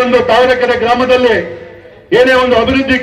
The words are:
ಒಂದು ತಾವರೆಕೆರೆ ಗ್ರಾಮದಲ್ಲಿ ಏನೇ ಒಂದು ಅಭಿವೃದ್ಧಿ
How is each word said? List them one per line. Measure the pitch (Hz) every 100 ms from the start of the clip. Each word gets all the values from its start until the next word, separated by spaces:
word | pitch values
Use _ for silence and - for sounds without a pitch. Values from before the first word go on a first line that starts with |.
ಒಂದು | 247 254 -
ತಾವರೆಕೆರೆ | 247 254 247 247 220
ಗ್ರಾಮದಲ್ಲಿ | 226 240 254 254 247 208 - - - - - - - 220
ಏನೇ | 262 254
ಒಂದು | 254 226
ಅಭಿವೃದ್ಧಿ | 247 269 269 254